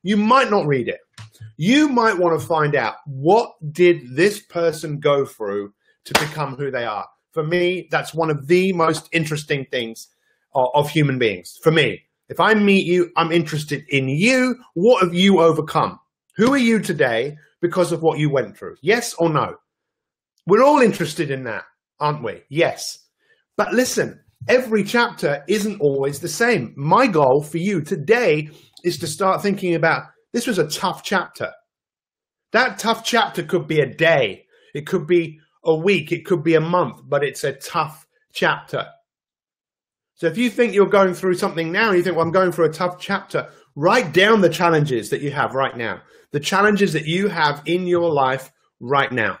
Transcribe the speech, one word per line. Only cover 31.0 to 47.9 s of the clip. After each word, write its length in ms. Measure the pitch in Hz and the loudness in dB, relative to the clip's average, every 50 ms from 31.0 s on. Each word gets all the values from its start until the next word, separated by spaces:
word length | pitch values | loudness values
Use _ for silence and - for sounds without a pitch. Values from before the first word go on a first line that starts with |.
| - | -8
chapter. 480 | - 208 185 - - _ - - 82 - _ _ _ _ _ _ _ _ _ _ _ _ _ _ _ _ _ _ _ | -4 -4 -4 -4 -6 _ -10 -10 -10 -10 _ _ _ _ _ _ _ _ _ _ _ _ _ _ _ _ _ _ _
That 280 | - 220 254 247 196 - | 0 0 0 0 -2 -4
tough 260 | - 226 220 220 - | -2 -2 -2 -2 -4
chapter 400 | - 240 226 214 - - 185 156 | 0 0 0 0 0 -4 -8 -6
could 240 | 156 185 170 147 - | -2 -2 -4 -2 0
be 120 | 160 151 | 0 0
a 140 | 139 120 107 | 0 0 0
day. 520 | - 160 165 165 143 123 101 92 - _ _ _ _ _ _ - | 0 2 4 4 4 2 0 -4 -12 _ _ _ _ _ _ -12
It 120 | 151 143 | -12 -8
could 200 | - 190 175 151 | -4 -4 -4 0
be 320 | 156 180 175 165 160 151 - _ _ _ _ _ | 2 0 0 0 -2 -12 -18 _ _ _ _ _
a 120 | 165 160 | 0 0
week. 340 | 156 160 202 202 170 151 - | 2 2 0 0 0 0 -4
It 160 | 170 - - | -8 -8 -2
could 160 | - 190 151 | -2 -2 0
be 140 | 135 165 160 | 2 2 2
a 40 | 156 | 2
month, 420 | 156 165 175 180 160 120 107 - - | 2 2 0 0 0 -2 -6 -14 -8
but 180 | 131 143 143 | -4 -2 -2
it's 220 | 143 135 - - - | -2 -2 -4 -6 -6
a 80 | 139 | -6
tough 540 | 135 - - - - 170 151 151 - - _ _ _ _ _ _ | -6 -8 -14 -6 -4 -4 -4 -4 -8 -20 _ _ _ _ _ _
chapter. 540 | _ - 185 160 143 139 - - - 120 95 - - _ _ _ _ _ _ _ _ _ _ _ _ _ _ _ _ _ _ _ _ _ _ _ _ _ | _ -2 0 0 0 -2 -8 -10 -8 -8 -8 -10 -16 _ _ _ _ _ _ _ _ _ _ _ _ _ _ _ _ _ _ _ _ _ _ _ _ _
So 80 | 165 | -4
if 120 | 165 160 220 | -4 -2 0
you 100 | 247 240 | -2 -2
think 240 | - - 240 226 | 2 0 0 0
you're 140 | 185 202 196 | 0 -4 -2
going 260 | 175 208 202 196 185 | 0 2 2 2 2
through 220 | 175 - 190 185 180 | 0 -4 -4 -4 -2
something 360 | 175 202 185 156 165 165 160 | -2 -4 -4 -4 -4 -6 -4
now, 220 | 175 202 226 220 | -2 -2 0 2
you 100 | 190 175 | 2 0
think, 140 | 170 185 170 | 0 0 -2
"Well, 80 | 160 165 | -2 -2
I'm 80 | 170 | 0
going 180 | 165 190 185 180 | 2 2 0 0
through 200 | 160 - 165 156 | 2 0 0 0
a 20 | |
tough 260 | 156 - 185 180 180 - | 0 -2 -4 -4 -4 -8
chapter," 520 | - - 196 190 - - - 147 123 - - _ _ _ _ | -6 -6 -6 -6 -6 -6 -6 -6 -6 -8 -18 _ _ _ _
write 400 | 143 147 185 220 262 247 156 131 | 0 2 2 4 2 0 0 2
down 260 | 175 190 214 226 220 | 2 4 6 6 4
the 80 | 185 160 | 4 2
challenges 600 | 156 - 185 170 165 156 147 147 131 113 101 - | 2 2 2 2 4 2 2 0 -2 -4 -2 -4
that 100 | 147 123 | -6 -4
you 100 | 139 143 | -4 -6
have 240 | - 143 123 110 120 | -4 -2 -4 -2 0
right 220 | 131 135 127 127 | -2 -2 -2 -2
now, 240 | 120 117 107 92 87 _ _ _ - _ _ | -6 -6 -6 -6 -8 _ _ _ -20 _ _
the 100 | - 147 | -8 -6
challenges 540 | 147 - 196 190 208 214 208 196 202 175 156 | -4 -2 0 2 2 2 2 2 0 0 0
that 100 | 156 151 | -4 -4
you 240 | 151 170 185 202 202 | -2 -4 -2 -2 -2
have 320 | 165 170 156 147 143 147 - | -2 0 -2 -2 -2 -4 -4
in 200 | 160 170 185 185 | -4 -4 -2 -2
your 240 | 180 | -2